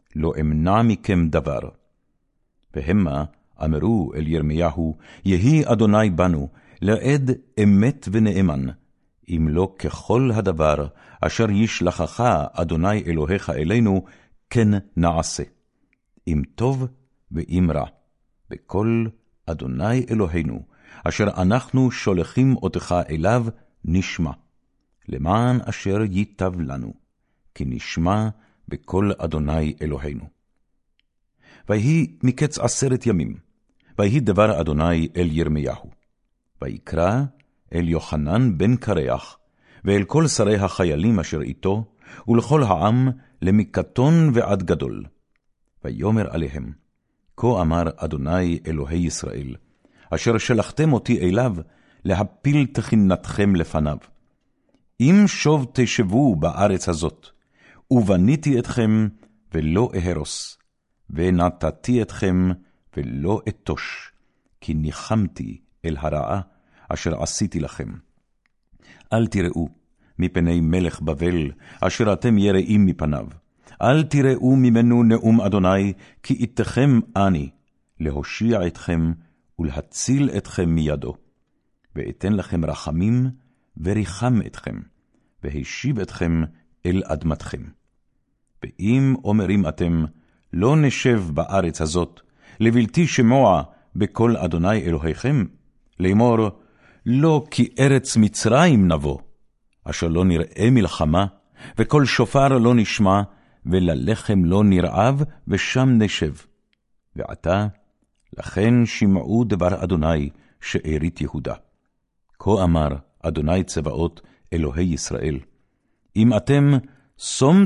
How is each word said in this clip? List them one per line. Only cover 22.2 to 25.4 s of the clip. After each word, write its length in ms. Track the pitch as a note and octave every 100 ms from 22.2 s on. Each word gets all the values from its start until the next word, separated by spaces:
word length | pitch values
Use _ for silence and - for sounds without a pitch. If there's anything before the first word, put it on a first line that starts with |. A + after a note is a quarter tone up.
| D#2+ B2 C3 B2+
אותך 400 | F#2 F2 - F2 D2+
אליו, 360 | D#2+ F2+ B2 A2+ - _ _ E2
נשמע, 460 | F#2 - - D#2 - _ _ _ _ _ _ -
למען 520 | C2+ D2+ G#2+